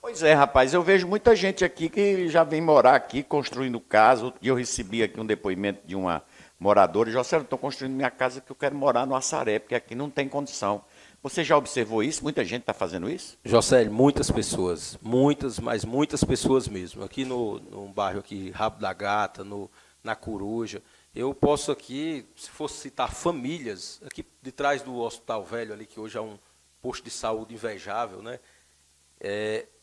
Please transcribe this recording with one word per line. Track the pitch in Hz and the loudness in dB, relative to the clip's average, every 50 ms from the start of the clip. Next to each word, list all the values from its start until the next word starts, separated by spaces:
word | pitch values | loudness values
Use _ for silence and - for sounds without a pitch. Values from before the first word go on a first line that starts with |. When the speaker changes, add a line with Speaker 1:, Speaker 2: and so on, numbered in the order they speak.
Speaker 1:
Pois | - - 120 - | -10 -10 -6 2
é, | 160 151 156 | 6 6 8
rapaz, | 147 139 - - 135 131 131 143 | 8 8 6 6 4 4 6 4
eu | 180 | 2
vejo | 170 165 196 190 180 175 | 4 6 4 4 4 2
muita | 196 214 - 240 226 | -2 4 6 6 6
gente | 196 180 196 190 - 185 | 6 4 -2 0 0 -2
aqui | 175 - - 160 165 | -2 -2 -4 -6 -4
que | - 214 202 202 196 185 180 165 | 0 2 2 2 2 2 0 2
já | 147 165 165 | 4 4 4
vem | 147 160 156 | 4 2 0
morar | 170 160 151 139 117 127 135 | 4 6 8 8 10 8 8
aqui, | 131 - - - 131 | 6 4 0 -6 -6
construindo | 143 - - 147 127 - - 120 135 127 120 117 | -4 0 -2 -2 -2 -2 -6 -4 -4 -4 -4 -6
casa. | - _ - 107 110 117 131 113 110 | -6 _ 6 8 8 8 6 6 2
Outro | 127 120 - | -6 -8 -4
dia | - 117 | 0 0
eu | 131 | 0
recebi | 123 123 113 - - 117 92 104 117 | 0 0 -4 -6 -8 -8 -4 0 0
aqui | 110 101 - - | 0 0 0 -6
um | 113 | -2
depoimento | 107 107 95 - 101 95 90 101 101 95 - - | -2 -2 -2 0 -4 -4 -2 -2 -4 -4 -6 -10
de | 80 92 | -8 -6
uma | 98 92 90 85 76 - _ _ - - - _ _ | -4 -2 -2 -2 -2 -6 _ _ -20 -20 -20 _ _
moradora, | 87 98 104 101 95 - - 104 117 113 | 2 6 8 8 6 6 6 0 0 2
"José, | 110 127 123 - - 160 | 0 -2 0 0 0 -2
eu | 139 | 0
tô | - - | -2 -6
construindo | 127 - 139 135 - 135 131 135 | -6 -4 -8 -8 -6 -8 -8 -4
minha | 131 139 123 | -2 -4 -4
casa | - - 131 127 123 135 | -2 -2 -2 -2 -2 -6
que | _ _ | _ _
eu | 135 | -12
quero | _ - 139 135 | _ -4 -4 -4
morar | 143 139 143 123 120 131 | 0 0 2 2 2 0
no | 131 135 | 0 -2
Assaré, | 131 131 - - 147 135 113 104 110 | -4 -2 -2 -4 -2 -2 0 -2 -2
porque | - - 123 | -2 -2 -4
aqui | 120 - - 117 | -6 -4 -6 -10
não | 120 143 147 | -8 -8 -6
tem | 131 - 139 135 | -4 -6 -6 -4
condição." | - 143 143 135 - - - 101 104 101 - _ _ - - - _ _ | -4 -6 -6 -6 -8 -4 -2 -2 -2 -4 -6 _ _ -20 -20 -20 _ _
Você | _ 139 - 185 | _ -8 -4 -4
já | 160 - 208 | 2 4 4
observou | - 123 - - 127 117 104 113 110 107 | 4 4 2 -2 -2 -2 0 0 -2 0
isso? | 139 160 - | -2 -4 -4
Muita | - 147 156 - 117 | -6 -4 -2 -2 -4
gente | 85 107 123 | -2 -4 -6
tá | - - 104 | -4 -6 -4
fazendo | - - 87 85 92 85 110 | -2 -4 -4 -4 -6 -6 -6
isso? | 165 190 - - - _ _ | -6 -8 -10 -16 -20 _ _
Speaker 2:
José, | - 104 117 104 - - 127 117 | 4 4 4 4 6 4 4 4
muitas | 107 104 113 131 143 139 - 139 - | 4 4 6 6 6 6 2 -2 -2
pessoas, | - 113 107 - - - 92 90 85 78 - - - - | -2 -2 -2 -2 -2 -2 -2 -2 -2 -6 -8 -14 -16 -14
muitas, | - 110 120 127 135 143 147 139 139 135 110 - | -8 0 2 4 4 4 2 0 -4 -8 -8 -6
mas | - 120 117 107 95 | -6 -4 -4 -4 -4
muitas | 110 117 135 151 - - 131 | -4 -2 -2 -2 -2 0 -2
pessoas | - - 135 120 - - 135 131 120 - | 0 0 0 -2 2 2 2 2 2 0
mesmo. | 104 95 90 87 - 104 | -8 -8 -10 -10 -12 -14
Aqui | 98 95 - 131 135 | -14 -12 -8 -8 -8
no, | 131 127 123 120 107 98 - | -6 -4 -4 -4 -4 -6 -10
num | - 95 101 98 101 101 | -14 -16 -16 -16 -16 -10
bairro | 95 104 101 95 92 101 | -4 -4 -2 -2 -2 -6
aqui, | 98 - - 98 95 92 | -10 -10 -12 -12 -12 -12
Rabo | 90 - 107 110 107 - | -6 -4 -4 -4 -4 -4
da | 104 95 | -8 -8
Gata, | 92 - 101 101 101 107 104 95 - - | -6 -4 -4 -2 0 0 -2 -4 -6 -12
no, | 98 101 101 101 98 87 _ _ _ _ _ _ _ | -16 -12 -12 -14 -14 -14 _ _ _ _ _ _ _
na | 113 110 | -8 -8
Coruja, | - - 113 107 98 98 101 110 117 113 104 107 101 _ _ _ _ _ _ | -8 -8 -10 -8 -8 -6 -6 -6 -6 -6 -8 -10 -16 _ _ _ _ _ _
eu | _ 107 120 135 139 | _ -6 -6 -6 -4
posso | - - 143 147 139 - - | 0 2 2 2 2 0 -6
aqui, | 139 - - - 127 139 156 160 160 135 117 _ _ | -6 -8 -8 -12 -10 -8 -8 -8 -8 -10 -12 _ _
se | - - - | -20 -20 -20
fosse | - - 151 147 - | -10 -8 -8 -8 -8
citar | - - 139 _ - 131 - | -10 -16 -16 _ -4 -4 -4
famílias, | - - - 170 170 143 120 131 165 175 139 113 101 92 - - - - - | -4 -4 -2 -2 -2 -2 -4 -6 -6 -6 -8 -10 -10 -10 -12 -16 -16 -18 -20
aqui | 143 - - 156 _ _ _ | -18 -16 -16 -16 _ _ _
de | _ 131 | _ -18
trás | - - 143 143 143 131 | -10 -4 -2 0 0 -2
do | - 131 127 120 | -4 -10 -6 -6
Hospital | 117 113 - - _ - 117 110 | -6 -6 -6 -10 _ -8 -6 -6
Velho | 95 90 113 117 117 107 | -6 -8 -8 -8 -8 -10
ali, | 107 107 110 | -12 -16 -16
que | _ - 113 | _ -16 -16
hoje | 107 110 - | -14 -12 -10
é | 117 | -10
um | 110 110 107 101 _ _ _ _ _ _ _ _ | -10 -10 -14 -20 _ _ _ _ _ _ _ _
posto | - 127 - - | -10 -10 -10 -8
de | - 135 | -12 -14
saúde | - - - 113 113 110 113 - 120 | -14 -6 -4 -4 -4 -4 -6 -10 -14
invejável, | 110 104 113 107 95 - 101 98 113 120 110 95 - | -10 -8 -8 -8 -8 -10 -8 -6 -6 -6 -6 -8 -14
né? | 104 113 123 127 _ _ _ _ _ _ _ _ _ _ _ _ _ _ _ _ | -14 -14 -14 -16 _ _ _ _ _ _ _ _ _ _ _ _ _ _ _ _
É, | - 98 101 104 107 107 107 110 - _ _ _ | -8 -6 -6 -4 -4 -4 -4 -6 -8 _ _ _